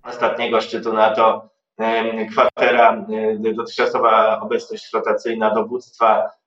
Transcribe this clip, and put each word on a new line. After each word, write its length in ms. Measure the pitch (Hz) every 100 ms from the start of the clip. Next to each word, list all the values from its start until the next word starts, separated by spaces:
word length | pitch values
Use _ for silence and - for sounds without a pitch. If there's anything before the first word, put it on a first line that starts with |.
ostatniego 580 | - 123 117 120 117 113
szczytu 320 | - 113 113
nato, 560 | 110 110 - - - - _ _ -
em, 520 | 110 113 113 113 107
kwatera, 760 | - - - - - 110 110 104 110 110 107
e, 100 | 110
dotychczasowa 880 | 110 - - 123 123 113 110 110 110
obecność 540 | 110 117 - 107 -
rotacyjna 600 | 220 - - 117 110 110
dowództwa 800 | 107 110 127 - _ 113 127 - -